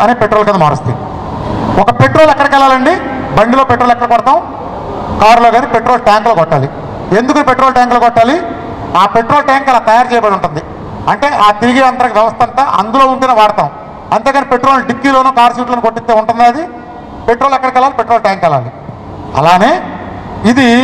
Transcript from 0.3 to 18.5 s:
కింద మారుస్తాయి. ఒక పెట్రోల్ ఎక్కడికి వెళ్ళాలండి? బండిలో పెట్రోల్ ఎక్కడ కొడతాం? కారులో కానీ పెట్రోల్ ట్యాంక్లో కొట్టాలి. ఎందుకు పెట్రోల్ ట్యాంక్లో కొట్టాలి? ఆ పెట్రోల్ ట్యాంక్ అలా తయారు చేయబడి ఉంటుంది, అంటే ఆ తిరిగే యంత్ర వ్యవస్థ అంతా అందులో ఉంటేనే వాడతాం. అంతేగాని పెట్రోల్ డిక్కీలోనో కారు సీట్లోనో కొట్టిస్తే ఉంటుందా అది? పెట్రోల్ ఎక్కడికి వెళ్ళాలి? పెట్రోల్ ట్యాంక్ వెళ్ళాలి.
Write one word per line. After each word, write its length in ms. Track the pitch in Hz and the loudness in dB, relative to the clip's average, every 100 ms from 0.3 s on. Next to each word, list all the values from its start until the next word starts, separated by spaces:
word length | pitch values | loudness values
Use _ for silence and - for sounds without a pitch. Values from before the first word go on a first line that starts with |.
| 214 214 | 2 2
కింద 120 | 190 | 2
మారుస్తాయి. 320 | 151 147 - - - - - - - - - - | 2 0 -4 -6 -8 -10 -10 -8 -8 -6 -2 0
ఒక 80 | 202 233 | 0 2
పెట్రోల్ 300 | 262 320 311 | 2 4 4
ఎక్కడికి 200 | 277 277 277 | 4 2 2
వెళ్ళాలండి? 380 | 269 262 262 370 - - - 143 | 4 2 0 -2 -4 -8 -2 0
బండిలో 240 | 226 262 262 | 2 2 2
పెట్రోల్ 220 | 240 247 | 2 2
ఎక్కడ 140 | 240 240 | 0 0
కొడతాం? 220 | 233 233 320 - - - - - - - - | 2 2 0 -2 -10 -12 -12 -10 -10 -6 2
కారులో 260 | 214 233 233 | 4 4 4
కానీ 140 | 226 247 226 | 2 0 -2
పెట్రోల్ 260 | 240 240 214 | 0 0 2
ట్యాంక్లో 260 | 208 226 214 | 2 2 0
కొట్టాలి. 280 | 156 147 131 - - - - 190 | 0 0 -2 -8 -12 -10 -2 0
ఎందుకు 180 | 254 302 277 | 2 0 0
పెట్రోల్ 240 | 247 262 254 | 2 2 2
ట్యాంక్లో 220 | 247 247 233 | 2 2 2
కొట్టాలి? 300 | 233 226 330 - - - - - 170 | 2 2 0 -4 -10 -12 -10 -4 0
ఆ 40 | 202 233 | 2 0
పెట్రోల్ 300 | 233 285 285 | 0 0 2
ట్యాంక్ 220 | 269 269 | 0 2
అలా 80 | 247 226 | 0 2
తయారు 200 | 226 240 | 2 2
చేయబడి 220 | 233 208 190 | 0 0 0
ఉంటుంది, 240 | 165 151 - - - - - | -4 -6 -10 -14 -14 -8 -4
అంటే 160 | 196 285 294 208 | -2 -2 2 2
ఆ 20 | 208 | 2
తిరిగే 200 | 240 254 262 | 0 2 2
యంత్ర 180 | 247 240 208 | 2 0 0
వ్యవస్థ 240 | 220 220 240 | 0 0 -2
అంతా 160 | - 277 - | 0 0 0
అందులో 260 | 208 262 262 | 0 2 2
ఉంటేనే 220 | 262 254 226 | 2 2 2
వాడతాం. 300 | 214 202 147 - - - - 214 | 2 2 -4 -6 -16 -14 -4 -2
అంతేగాని 320 | 247 277 269 | 0 -2 0
పెట్రోల్ 300 | 240 262 269 247 | 0 2 0 0
డిక్కీలోనో 400 | 233 277 269 262 254 | -2 0 2 2 4
కారు 140 | 240 240 | 2 0
సీట్లోనో 260 | 247 240 226 | -4 -2 -2
కొట్టిస్తే 240 | 226 - 220 | -2 0 0
ఉంటుందా 260 | 220 233 240 | 2 2 2
అది? 120 | 262 349 - - - - - - | 2 -6 -12 -16 -18 -18 -6 -2
పెట్రోల్ 260 | 233 277 262 | 0 0 0
ఎక్కడికి 180 | 262 254 | 0 0
వెళ్ళాలి? 180 | 269 269 | 0 0
పెట్రోల్ 220 | 226 233 208 | 0 0 0
ట్యాంక్ 160 | 190 | 0
వెళ్ళాలి. 240 | 170 | 0